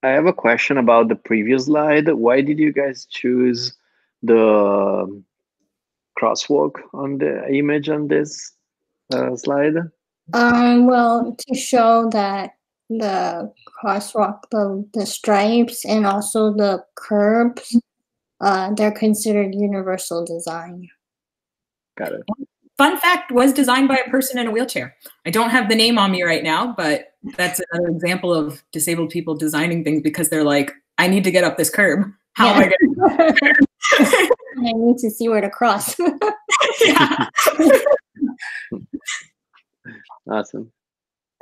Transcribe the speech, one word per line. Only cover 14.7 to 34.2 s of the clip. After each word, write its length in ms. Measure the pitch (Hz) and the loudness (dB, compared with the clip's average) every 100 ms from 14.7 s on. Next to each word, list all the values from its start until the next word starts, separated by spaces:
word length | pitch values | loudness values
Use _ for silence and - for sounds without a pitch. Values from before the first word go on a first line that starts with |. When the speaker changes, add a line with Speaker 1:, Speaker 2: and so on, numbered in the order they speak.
| 196 208 | -4 -8
Speaker 2:
the 140 | 226 196 | -6 -6
stripes, 760 | - - 202 208 233 233 - | -6 0 0 2 2 0 -2
and 200 | - 220 | -2 0
also 480 | 208 202 208 220 214 | 0 -2 -4 0 0
the 320 | 208 202 185 - - | 2 0 -2 -6 -20
curbs, 840 | - 208 208 226 240 240 - 233 - _ _ _ _ _ | -4 0 2 2 0 -2 -2 -2 -2 _ _ _ _ _
uh, 320 | 196 190 190 | 0 0 -2
they're 160 | 208 214 | 0 -2
considered 640 | 208 220 214 220 208 196 | 0 0 0 0 0 -2
universal 680 | 196 202 196 190 185 - 170 | -2 -2 -2 -4 -6 -4 -6
design. 640 | 170 170 170 165 165 180 180 _ _ _ _ _ _ _ _ _ _ - | -6 -8 -8 -10 -12 -18 -20 _ _ _ _ _ _ _ _ _ _ -12
Speaker 1:
Got 160 | - | -10
it. 100 | - - 220 277 _ _ - | -10 -10 -12 -12 _ _ 0
Speaker 3:
Fun 200 | 285 349 | 0 2
fact, 320 | 339 359 - | -2 -2 -2
was 220 | 240 262 | 0 2
designed 340 | 269 254 254 269 | 2 0 2 2
by 120 | 262 | 0
a 60 | 262 | -2
person 280 | 269 262 247 | -4 -4 -4
in 100 | 233 | -4
a 20 | |
wheelchair. 460 | 214 247 - 131 _ - _ 160 | -4 -4 -6 -10 _ -20 _ -6
I 40 | |
don't 200 | 208 233 | -2 0
have 180 | 247 208 | 0 2
the 60 | 220 | 2
name 220 | 226 233 | 2 2
on 120 | 196 | 2
me 120 | 185 | 0
right 180 | 175 160 | 0 -2
now, 320 | 156 160 240 226 | 0 -2 -2 -4
but 360 | 160 147 - _ - - | -2 -2 -4 _ -16 -4
that's 240 | 180 180 180 | -4 -4 -6
another 200 | 170 175 | -4 -2
example 440 | 160 170 185 185 | -2 -2 -4 -2
of 280 | 170 151 143 _ | -2 -2 -8 _
disabled 380 | 160 151 170 160 | -8 -4 -4 -4
people 260 | 175 165 151 | -6 -8 -4
designing 480 | 156 151 170 170 | -4 -2 -2 -2
things 180 | 151 156 | -2 -2
because 280 | 151 151 175 | -2 -4 -4
they're 120 | 160 | 0
like, 300 | 147 143 139 - _ - | 0 0 -2 -8 _ -2
"I 80 | 180 | 0
need 160 | 190 | 2
to 60 | 185 | 2
get 140 | 180 | 2
up 120 | 175 - | 0 0
this 140 | - | -4
curb. 400 | - 196 151 202 - _ | 0 0 2 -2 -6 _
How 160 | - 208 | 0 4
am 140 | 196 | 6
I 20 | |
Speaker 2:
Yeah. 520 | 185 - 269 - 359 - | 4 4 2 4 0 4
Speaker 3:
gonna 180 | 320 - 285 - 285 _ - | 2 4 2 4 2 _ -2
<laughs> 760 | - 254 466 | 2 4 4